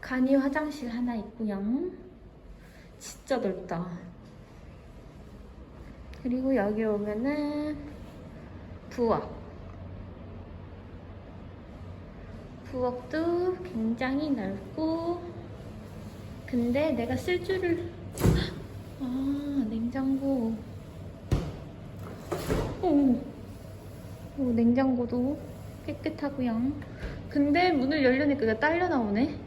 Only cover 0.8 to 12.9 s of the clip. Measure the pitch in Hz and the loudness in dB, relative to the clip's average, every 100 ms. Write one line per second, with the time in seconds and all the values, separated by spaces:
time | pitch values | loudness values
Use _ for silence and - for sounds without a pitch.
0.8 | 240 233 240 233 202 - 214 196 202 262 | -6 -2 -2 -2 -6 -4 -2 0 0 2
1.8 | 359 - - - - - - - - - | 0 -6 -16 -18 -20 -20 -18 -18 -18 -18
2.8 | - - - - - 254 208 180 - 170 | -20 -16 -16 -16 0 2 2 -2 -2 -4
3.8 | 175 - - - - - - - - - | -4 -6 -10 -14 -18 -18 -18 -16 -16 -16
4.8 | - - - - - - - - - - | -16 -16 -16 -16 -16 -16 -16 -16 -16 -16
5.8 | - - - - 254 247 262 262 202 214 | -16 -14 -14 -6 -2 2 4 6 4 4
6.8 | 220 208 208 208 262 294 294 294 302 294 | 2 2 2 0 0 2 0 0 -2 -4
7.8 | 294 - - - - - - - - - | -8 -12 -14 -14 -14 -14 -14 -14 -12 -14
8.8 | - - 233 165 - - - - - - | -10 2 4 4 0 -10 -12 -12 -12 -12
9.8 | - - - - - - - - - - | -12 -10 -12 -12 -14 -14 -12 -14 -14 -14
10.8 | - - - - - - - - - - | -14 -14 -14 -14 -14 -14 -14 -14 -16 -14
11.8 | - - - - - - - - - 262 | -14 -14 -14 -14 -14 -14 -14 -14 -8 0
12.8 | 247 | 0